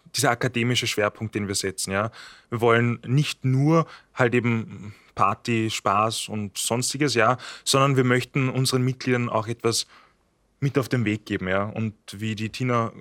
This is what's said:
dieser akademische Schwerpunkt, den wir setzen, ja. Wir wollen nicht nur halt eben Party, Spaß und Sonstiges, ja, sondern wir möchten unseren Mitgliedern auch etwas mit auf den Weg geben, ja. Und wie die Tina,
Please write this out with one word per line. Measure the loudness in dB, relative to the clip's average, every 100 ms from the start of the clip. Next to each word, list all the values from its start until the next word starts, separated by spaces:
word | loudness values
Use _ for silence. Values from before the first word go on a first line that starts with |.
| _ -2
dieser | 0
akademische | 2 0 0 0 0 -2
Schwerpunkt, | 0 -2 -2 -6
den | -4 -4
wir |
setzen, | -4 -4 -4 -4
ja. | -2 -2 -6 -20 -20 _
Wir | 0
wollen | 4 6 4 0 0
nicht | 2 2 -2
nur | 0 2 4 4 2 -6 _
halt | 0 2
eben | 2 0 0 -4 -10 -16 -18 _
Party, | 0 0 0 -2 -2 -2
Spaß | -2 0 2 0 -2 -6
und | -6 -8 -6
Sonstiges, | -2 -2 -2 -2 0
ja, | 2 4 2 -4 -8
sondern | 0 2 4 4
wir |
möchten | 4 2 0 -2 0
unseren | 0 0 2
Mitgliedern | 0 -2 0 0 0
auch | -2 -4
etwas | -2 -2 -2 -4 -12 _ _ _ _ _ _
mit | -2 0
auf | 0
den | 0
Weg | 0 -2 -2
geben, | -4 0
ja. | -2
Und | -2 -4 -6 -6 -14
wie | -10 -8 -6
die | -6
Tina, | -4 -2 0 -2 -4